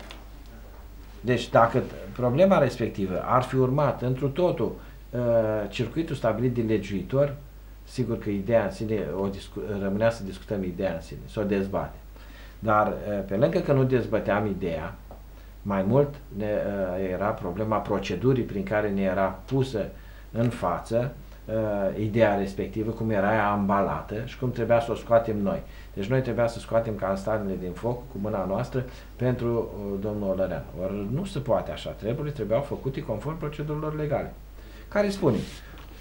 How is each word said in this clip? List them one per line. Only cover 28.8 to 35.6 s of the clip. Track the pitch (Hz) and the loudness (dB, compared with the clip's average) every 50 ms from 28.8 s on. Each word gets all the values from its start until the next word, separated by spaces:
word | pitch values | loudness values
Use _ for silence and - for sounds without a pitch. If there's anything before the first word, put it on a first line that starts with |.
| 127 - - - - - - | -4 -4 -8 -14 -16 -16 -6
pentru, | - 123 127 123 117 120 117 117 117 | -2 0 0 2 2 0 0 2 0
uh, | 107 - 90 98 101 101 98 98 | 0 -2 -4 -6 -4 -4 -4 -2
domnul | 98 107 104 104 104 95 | -2 -2 -2 -2 0 0
Olărean. | 95 92 95 90 85 76 65 - - 76 90 | 0 2 0 0 -2 -4 -6 -8 -6 -4 -4
Ori | 95 98 101 101 101 120 | -4 -2 -4 -2 -2 -2
nu | 147 202 | -2 -2
se | 190 - 151 | -2 -4 -4
poate | 131 - 107 90 87 - | 0 2 2 2 0 -2
așa. | 80 73 - 85 | -6 -8 -8 -8
Treburile | - - - 104 123 147 147 147 139 | -8 -6 -4 -4 -2 -2 -4 -4 -4
trebuiau | - 110 98 113 113 | -4 -2 0 2 2
făcute | - - 110 98 - 135 131 - 147 | 0 0 -4 -4 -4 -4 -4 -4 -4
conform | - 110 101 107 139 160 170 | -4 -4 -4 -4 -6 -6 -4
procedurilor | 165 147 - - 147 151 151 151 156 151 151 | -6 -6 -6 -4 -4 -4 -4 -4 -4 -4 -4
legale. | 156 151 143 127 104 92 - - - - - - - - - - - - - | -2 -2 0 0 0 -2 -4 -8 -12 -16 -16 -18 -18 -18 -16 -16 -16 -10 -2
Care | - 208 208 202 | 0 2 2 2
spune, | 196 - 190 147 110 - - - - - | 0 2 2 4 4 2 0 -4 -8 -12